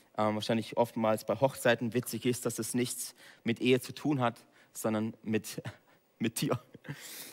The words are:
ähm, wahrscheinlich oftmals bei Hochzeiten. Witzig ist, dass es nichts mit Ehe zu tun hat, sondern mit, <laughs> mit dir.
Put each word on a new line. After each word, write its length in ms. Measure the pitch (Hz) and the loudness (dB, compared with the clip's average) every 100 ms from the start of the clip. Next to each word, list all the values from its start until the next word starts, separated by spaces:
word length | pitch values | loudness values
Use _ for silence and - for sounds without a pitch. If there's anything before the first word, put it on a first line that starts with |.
| _ - | _ 0
ähm, 180 | 107 107 | 0 0
wahrscheinlich 400 | 107 113 - - | 0 -2 0 0
oftmals 480 | 120 117 110 107 - | 0 2 2 2 0
bei 140 | 107 | 2
Hochzeiten. 540 | 135 - 123 117 117 | 2 4 2 4 2
Witzig 320 | 123 - 117 123 | -2 -2 -2 0
ist, 200 | 120 120 | 0 -2
dass 120 | - | -4
es 160 | 113 | -2
nichts 400 | 123 123 - - - - - | 0 -2 -4 -10 -12 -20 -8
mit 180 | 113 113 | -4 2
Ehe 180 | 127 127 | 4 4
zu 140 | - | 2
tun 280 | - 143 139 | -4 0 2
hat, 160 | 120 - - _ _ | 0 -2 -20 _ _
sondern 400 | - 113 107 113 - | -4 -2 0 -2 -6
mit, 400 | - 107 - - - - _ | -2 -2 -2 -10 -12 -14 _
<laughs> 280 | _ _ - | _ _ -2
mit 240 | 117 - | -2 0
dir. 180 | 156 127 - - - 143 - - - | -2 -2 -6 -20 -14 -14 -14 -14 -16